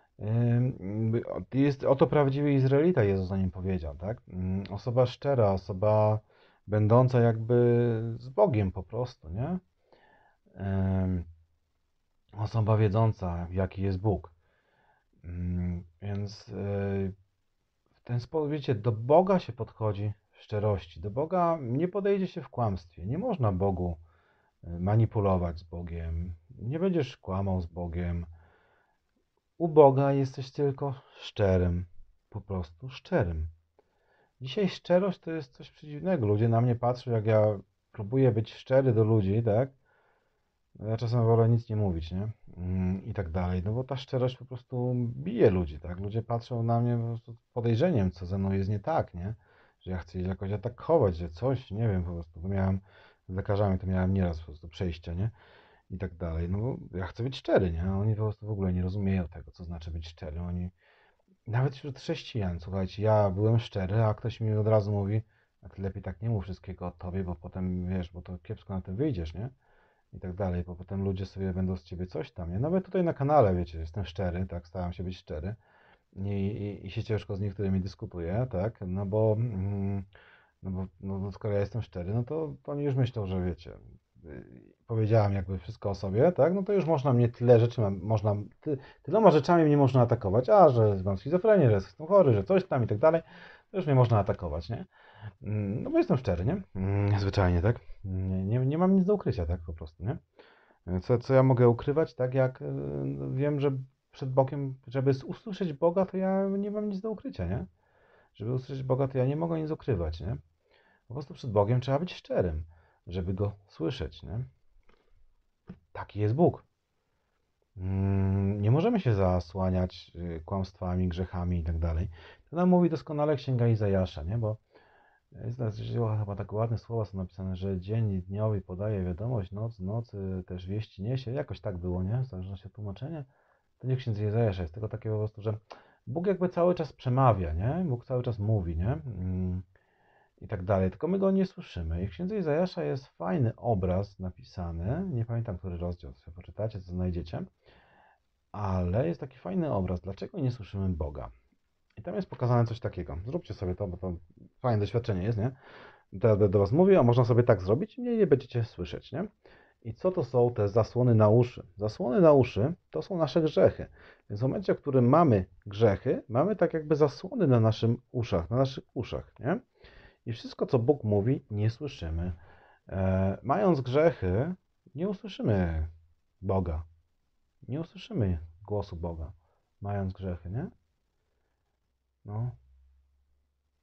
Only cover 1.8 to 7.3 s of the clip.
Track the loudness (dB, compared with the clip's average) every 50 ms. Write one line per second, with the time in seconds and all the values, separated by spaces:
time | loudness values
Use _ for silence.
1.8 | 2 2 4 6 4 4 4 4 4 2 2 2 2 2 4 4 4 6 6 6
2.8 | 6 4 4 4 4 4 2 2 0 0 0 0 0 -2 -2 -4 -4 -2 -2 -2
3.8 | -4 -6 -10 -8 -8 -8 -8 -8 -12 -12 -8 -6 -4 -4 -2 -4 -4 -6 -10 -8
4.8 | -6 -2 2 2 2 2 0 -4 -2 0 2 4 4 4 2 0 -2 -6 -4 0
5.8 | 2 4 4 4 4 4 2 0 -2 _ _ _ _ _ _ _ _ -2 0 2
6.8 | 4 6 6 6 6 6 4 4 4 4